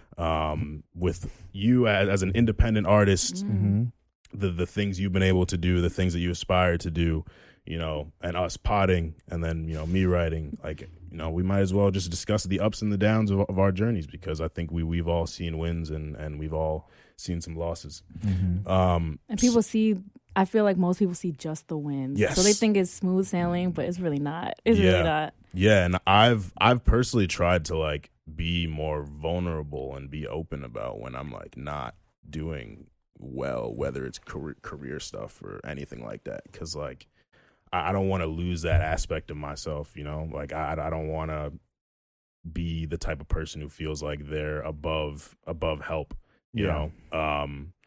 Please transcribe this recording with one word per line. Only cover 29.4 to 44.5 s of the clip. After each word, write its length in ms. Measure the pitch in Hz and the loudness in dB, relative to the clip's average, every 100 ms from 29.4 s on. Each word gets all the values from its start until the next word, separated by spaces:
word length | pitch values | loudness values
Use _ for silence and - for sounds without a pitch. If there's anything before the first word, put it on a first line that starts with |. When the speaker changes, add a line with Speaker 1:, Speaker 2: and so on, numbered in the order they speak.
| 87 80 73 71 65 69 | 0 -4 -6 -8 -8 -10
Speaker 1:
and 140 | 69 | -10
be 160 | 76 76 | -8 -6
open 360 | 78 82 73 64 | -6 -6 -8 -10
about 340 | 57 60 52 | -8 -8 -8
when 160 | 64 64 | -10 -10
I'm, 160 | 71 | -10
like, 240 | 52 50 62 | -12 -14 -12
not 400 | 71 73 60 - _ _ - | -10 -8 -10 -14 _ _ -12
doing 580 | 78 78 76 55 52 - _ _ - | -8 -6 -8 -10 -16 -20 _ _ -18
well, 540 | 65 65 65 62 57 | -12 -6 -4 -4 -4
whether 320 | 57 69 65 65 | -4 -4 -4 -8
it's 140 | - | -10
career, 380 | - 87 76 - | -12 -10 -10 -12
career 360 | - 71 67 76 | -14 -12 -10 -10
stuff 420 | - 50 - - | -10 -10 -12 -12
or 200 | 50 50 | -14 -12
anything 400 | - 69 71 58 | -10 -10 -10 -12
like 200 | 58 53 - | -12 -10 -10
that. 160 | 50 - | -10 -12
'Cause, 240 | - 82 78 | -12 -10 -8
like, 320 | 71 65 - _ _ _ _ _ - | -8 -10 -18 _ _ _ _ _ -4
I, 180 | 90 82 | -2 0
I 20 | |
don't 160 | 98 95 | 2 2
wanna 180 | 95 82 | 0 0
lose 380 | 80 87 85 | -2 -2 -2
that 180 | 82 87 | 2 2
aspect 480 | 78 80 - 80 - | 2 0 -2 -4 -6
of 80 | 76 | -10
myself, 580 | 73 73 80 73 73 73 | -8 -8 -6 -6 -8 -10
you 80 | |
know? 240 | 73 76 78 | -8 -6 -6
Like, 180 | 71 71 | -8 -6
I, 200 | 76 76 78 | -6 -4 -4
I 100 | 78 | -4
don't 200 | 80 78 | -4 -4
wanna 420 | 78 78 76 73 76 _ _ _ _ _ _ _ _ 82 | -4 -4 -4 -6 -10 _ _ _ _ _ _ _ _ -10
be 340 | 82 85 82 78 | -6 -4 -4 -4
the 120 | 82 | -4
type 240 | - 76 | -4 -6
of 60 | 73 | -4
person 340 | 82 76 80 | -4 -4 -8
who 80 | 73 | -12
feels 340 | - 78 76 | -8 -6 -4
like 160 | 76 73 73 | -6 -6 -6
they're 340 | 76 76 | -4 -4